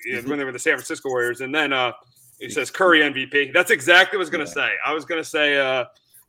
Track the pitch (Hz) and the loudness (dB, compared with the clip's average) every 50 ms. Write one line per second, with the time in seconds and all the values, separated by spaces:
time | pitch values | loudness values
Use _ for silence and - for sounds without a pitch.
0 | - 117 127 123 117 131 147 143 139 131 123 123 - 160 147 131 123 - 160 - | -12 -10 -10 -8 -6 -6 -6 -6 -6 -6 -8 -4 -2 -2 -2 -2 -4 -8 -10 -10
1 | - 135 127 123 120 120 120 123 135 131 139 156 151 143 139 131 127 120 113 - | -8 -4 -2 -2 -2 -2 -4 -6 -8 -6 -2 -2 -2 0 0 0 0 -2 -4 -8
2 | _ _ _ _ _ _ _ _ - 123 - - 127 - - - 190 180 170 156 | _ _ _ _ _ _ _ _ -14 -8 -6 -6 -6 -4 -2 2 4 6 6 6
3 | 151 143 135 131 131 131 139 143 143 135 139 175 180 - 233 147 127 170 175 175 | 4 2 0 -4 -6 -2 0 -2 0 2 2 2 2 2 2 2 4 6 6 8
4 | 190 185 - 202 185 156 151 165 147 139 - 147 131 113 101 95 - 131 151 160 | 6 6 2 -2 -4 -4 -4 -4 -6 -6 -4 -4 -2 -2 -2 -2 -2 -4 -4 -4
5 | 143 - 175 160 156 - - 156 151 147 143 139 135 131 131 131 120 - _ _ | -6 -6 -6 -6 -6 -4 -2 0 2 2 2 2 2 2 0 -2 -2 -4 _ _
6 | _ _ _ - _ | _ _ _ -20 _